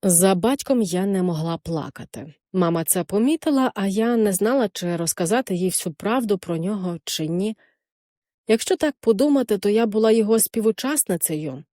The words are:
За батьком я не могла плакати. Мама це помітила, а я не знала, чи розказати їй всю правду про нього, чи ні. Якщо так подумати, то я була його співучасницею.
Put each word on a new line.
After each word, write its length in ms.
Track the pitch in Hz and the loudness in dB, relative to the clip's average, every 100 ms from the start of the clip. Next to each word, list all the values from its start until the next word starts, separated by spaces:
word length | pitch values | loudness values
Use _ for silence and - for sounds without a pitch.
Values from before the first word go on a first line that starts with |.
| 196 | 4
За 260 | 170 190 | 4 4
батьком 480 | 190 202 277 - 254 | 4 2 -2 0 0
я 240 | 202 175 196 | 0 0 -2
не 160 | 196 | 0
могла 360 | 180 165 165 165 | 0 -2 -4 -6
плакати. 760 | - 160 139 - 131 - 160 - _ | -6 -6 -6 -12 -16 -14 -16 -18 _
Мама 320 | 185 175 165 | -2 0 0
це 200 | 160 190 | 0 -2
помітила, 680 | 170 196 240 320 - 277 254 | 0 0 2 0 0 2 0
а 120 | - 196 | 0 -2
я 300 | 196 226 240 | 0 0 2
не 160 | 208 | 2
знала, 360 | 185 208 269 214 | 2 0 2 0
чи 240 | - 175 175 | -2 -6 -4
розказати 580 | 170 - 165 226 262 | -4 -2 0 0 -2
їй 140 | 180 185 | -2 -2
всю 240 | - - | -2 -6
правду 460 | 156 196 247 233 196 | -6 -2 -2 0 -2
про 180 | - 165 | -2 -4
нього, 420 | 170 208 180 170 | -4 -4 -6 -8
чи 220 | - - 156 | -8 -6 -2
ні. 300 | 170 202 220 _ _ _ _ _ _ _ _ - | -2 -2 -6 _ _ _ _ _ _ _ _ 0
Якщо 280 | 226 - 370 | 0 2 0
так 180 | 208 - | 0 -2
подумати, 580 | - 202 285 285 247 208 | 0 4 4 2 2 0
то 100 | 202 | 2
я 180 | 208 233 | 2 2
була 240 | 214 220 | 2 4
його 280 | 226 208 226 | 4 4 2
співучасницею. 1300 | 220 233 220 220 254 294 - 175 - 156 151 131 - | 0 0 0 0 -2 -2 -2 -2 -2 -4 -6 -10 -16